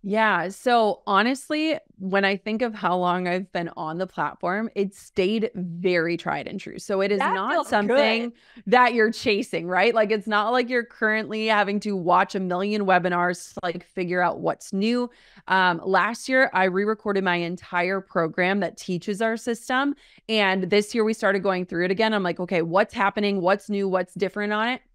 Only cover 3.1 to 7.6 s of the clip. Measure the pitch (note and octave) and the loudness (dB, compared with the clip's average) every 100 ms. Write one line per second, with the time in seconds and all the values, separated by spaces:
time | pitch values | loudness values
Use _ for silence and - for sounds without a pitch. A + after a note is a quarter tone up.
3.1 | F3+ F3+ F3+ G3 - E3+ - D#3+ E3 F#3 | 0 -2 -4 -4 -6 -8 -8 -8 -6 -6
4.1 | - D3+ - F3 F#3+ A3 - G3 - - | -4 -6 -4 -4 -2 -4 -2 -4 -4 -10
5.1 | - G3+ A3 A3+ - F3+ E3+ F3+ F3 E3 | -2 0 0 -2 -6 -10 -4 0 0 0
6.1 | E3+ - D3 - - - - - G3 G3 | -2 -2 -4 -6 -10 -12 -16 -4 -2 0
7.1 | G#3 D4+ F#3+ G#3+ D#4+ | 0 0 -2 -2 -2